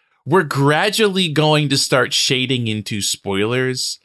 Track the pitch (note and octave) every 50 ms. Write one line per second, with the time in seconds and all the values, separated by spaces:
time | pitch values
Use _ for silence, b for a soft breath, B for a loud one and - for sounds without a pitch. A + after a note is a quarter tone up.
0 | b b b b b B2+ D3+ F#3+ F3 C#3 - C3+ C#3 C#3+ D3+ D#3 F#3 G#3+ F#3+ -
1 | A3 G3+ F#3 F#3+ F#3 E3+ C#3+ D3 D3+ D3+ D3+ D3+ D3+ C#3 C3+ C3+ - - D3+ C3
2 | B2 - - - - - C#3 B2+ B2+ B2 C3+ B2 A#2 A2+ G#2+ G#2+ G2+ - A#2 G#2
3 | F#2+ - - - - G#2 G2 F#2+ G#2 A2 A#2+ B2+ C3 C3 B2+ B2+ - - - -
4 | _